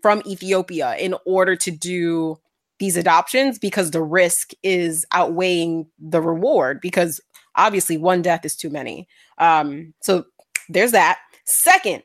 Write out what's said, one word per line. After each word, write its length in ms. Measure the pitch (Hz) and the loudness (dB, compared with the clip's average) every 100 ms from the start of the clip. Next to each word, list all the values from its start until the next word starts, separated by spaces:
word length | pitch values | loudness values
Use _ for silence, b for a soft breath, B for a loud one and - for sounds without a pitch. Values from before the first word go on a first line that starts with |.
from 200 | 214 208 202 | 2 2 -2
Ethiopia, 680 | 185 185 190 185 165 131 113 | -8 -2 -2 -2 -4 -4 -4
in 180 | 185 185 - | -4 -4 -2
order 300 | 185 185 180 | 2 2 0
to 160 | - | -4
do 640 | 156 175 180 170 165 160 160 _ _ _ - | -6 -6 -4 -2 -2 -4 -8 _ _ _ -8
these 180 | 196 175 | -4 0
adoptions, 600 | 175 165 175 254 269 233 | 4 4 4 0 0 -2
because 340 | 202 208 170 | -4 -2 -2
the 100 | 160 | -2
risk 500 | 156 180 175 - - - | 0 2 2 0 -6 -6
is 440 | 190 185 170 160 - | -2 0 0 -4 -2
outweighing 760 | 180 175 170 185 175 165 165 156 _ | 0 0 0 0 0 -2 -4 -8 _
the 240 | 156 165 | -4 -2
reward, 600 | 165 165 240 254 131 139 | 0 -2 0 2 0 -2
because 400 | 180 180 175 - _ _ b - | -4 -2 -2 -4 _ _ b 2
obviously 400 | 208 196 170 160 | 2 2 -2 -2
one 240 | 175 180 | 0 2
death 220 | 175 165 156 | 0 -2 -4
is 100 | - | -10
too 120 | 160 | -10
many." 380 | 147 123 80 180 b b b | -10 -10 -14 -18 b b b
Um, 560 | 165 160 147 143 165 _ | 4 4 0 -8 -16 _
so 240 | - 185 - _ _ - - | -2 -2 -2 _ _ -10 -4
there's 220 | 175 240 | 0 4
that. 280 | 220 170 - _ b - | 4 4 0 _ b -4
Second, 580 | - - 370 220 151 | 0 4 4 2 -6